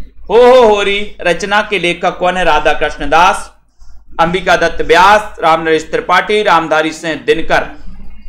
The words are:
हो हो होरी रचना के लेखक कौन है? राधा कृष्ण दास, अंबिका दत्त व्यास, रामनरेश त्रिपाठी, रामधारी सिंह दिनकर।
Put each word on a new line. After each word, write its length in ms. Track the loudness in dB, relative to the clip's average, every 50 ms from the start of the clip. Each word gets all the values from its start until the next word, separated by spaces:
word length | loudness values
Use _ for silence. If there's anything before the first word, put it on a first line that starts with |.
| -8 -10 -12 -14 -6
हो 180 | 0 2 4 6
हो 200 | 6 6 6 6
होरी 500 | 4 4 2 0 -2 -2 -4 -4 -8 -8 -6
रचना 400 | -2 -2 -2 -2 -2 -2 -2 -2 -2
के 160 | -2 -4 -4
लेखक 380 | -2 -2 -4 -2 -2 -4 -2 -2
कौन 180 | -2 -2 -2 0
है? 60 | 0
राधा 280 | 2 2 2 2 0 0
कृष्ण 340 | 0 -2 -4 -4 -6 -4 0
दास, 400 | 2 4 4 4 2 0 -6 -14 -18 _ _ _ _ -20 -18 -18 -18 -18 -18 -10 -4 -2
अंबिका 360 | -2 -2 -2 -2 0 0 0 2
दत्त 240 | 0 0 -2 -2 0
व्यास, 520 | 2 4 4 6 6 4 4 2 -2 -8 -4
रामनरेश 480 | 0 0 0 0 2 0 0 0 -2 -2
त्रिपाठी, 500 | -6 -6 -2 0 0 0 0 0 0 0 2
रामधारी 480 | 2 2 2 2 0 0 -2 -2 -2 -4
सिंह 220 | -8 -8 -8 -8 -4 -2
दिनकर। 460 | -2 -2 0 0 0 0 0 -2 -4 -8 -12 -12 -12 -12 -10 -10 -10 -12 -12 -12